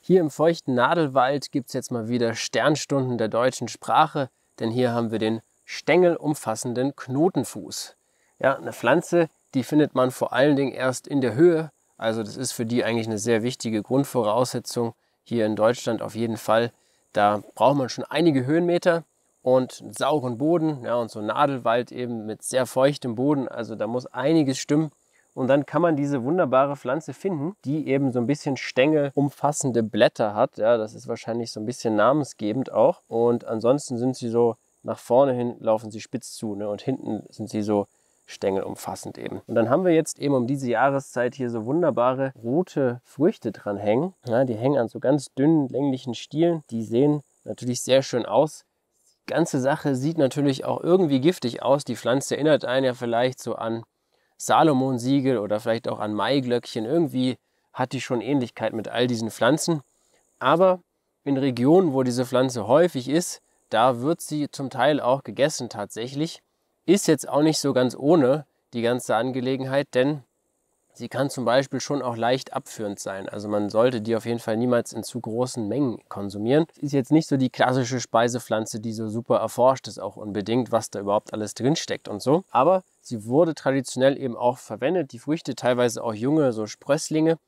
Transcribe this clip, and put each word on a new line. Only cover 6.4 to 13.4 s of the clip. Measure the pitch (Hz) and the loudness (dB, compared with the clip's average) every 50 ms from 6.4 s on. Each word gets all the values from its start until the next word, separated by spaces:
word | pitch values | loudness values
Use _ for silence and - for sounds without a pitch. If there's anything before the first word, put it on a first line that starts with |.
| - 113 - - - 127 117 123 127 143 - | -4 -6 -6 -4 -6 -6 -4 -2 -2 -4 -4
Knotenfuß. | - - - 127 139 160 190 - 147 120 - - 107 90 - - - - - _ _ _ _ _ _ _ _ _ _ | -8 -10 -4 0 2 2 2 2 0 -4 -4 -8 -12 -12 -12 -12 -12 -12 -14 _ _ _ _ _ _ _ _ _ _
Ja, | - 131 139 | 0 0 0
eine | - - 120 117 | 0 -6 -12 -10
Pflanze, | - - 117 139 175 - - 175 175 165 156 _ _ _ _ - | 0 2 4 4 4 2 2 2 2 2 2 _ _ _ _ -4
die | 135 | -4
findet | 120 - 151 151 147 - _ | -2 2 4 4 4 4 _
man | 135 127 131 | 2 0 2
vor | 127 - - - - | 0 -2 -4 -2 2
allen | 123 139 151 147 | 2 4 4 4
Dingen | 135 139 127 | 2 0 -2
erst | - - 127 131 123 - _ | -2 -2 -2 -2 -2 -4 _
in | - 147 139 | -2 -2 0
der | 127 120 110 | 0 0 4
Höhe. | 127 170 180 170 156 160 147 _ _ _ _ _ | 6 6 6 6 4 -2 -6 _ _ _ _ _
Also | - - 113 110 113 107 | -4 -4 -2 -2 -2 -4
das | 104 - | -6 -8
ist | - 131 120 - | -8 -8 -8 -4
für | - 123 | -4 -4
die | 113 120 120 92 | -2 0 0 0
eigentlich | 110 113 117 110 | 0 0 -2 -2
eine | 113 110 101 | -2 -4 -2
sehr | 104 120 117 110 | 2 2 2 2